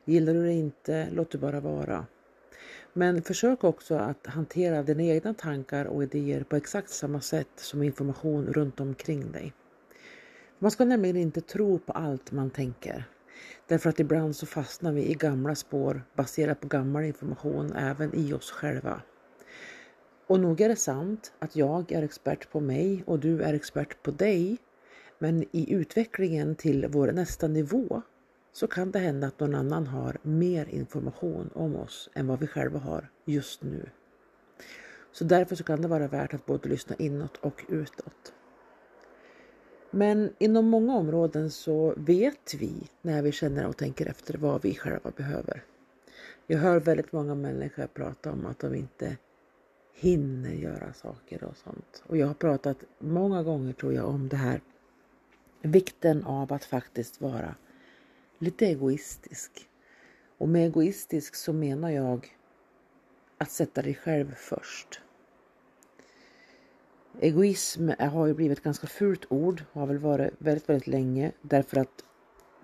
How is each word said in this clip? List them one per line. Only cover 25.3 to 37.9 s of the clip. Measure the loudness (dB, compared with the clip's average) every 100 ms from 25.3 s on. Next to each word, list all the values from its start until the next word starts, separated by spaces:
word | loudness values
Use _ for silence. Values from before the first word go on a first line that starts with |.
| 0 0
i | -2 0
utvecklingen | 0 0 0 0 0 0 0 0 0
till | 2 2 2
vår | 4 4
nästa | 2 -2 -2 0
nivå | 0 2 0 0 -2 -6 _ _ _ _
så | -6 -4
kan | -2 -2
det | 0
hända | 0 0 -2
att | -2
någon | 0 0
annan | 0 -2 -2
har | -4 -4 -4
mer | 0 2 2 2 -2
information | -4 -6 -6 -6 -4 -6 -4 -6
om | -4 -4 -4
oss | -8 -12 -12
än | -4 -2
vad | -2
vi | -2
själva | -2 -4 -4
har | -4 -6 -8 _ -4
just | -2 -2 -8
nu. | -10 -8 -10 -16 _ _ _ _ _ -20 -20 -20 -20 -20 -20
Så | -6
därför | 4 4 4 -2
så |
kan | -2 -2
det | 0
vara | 0 0
värt | -2 -4
att | -6 -4
både | -4 -2
lyssna | -4 -4 -4
inåt | -2 -2 -6 -8
och | -8 -8 -6
utåt. | -6 -6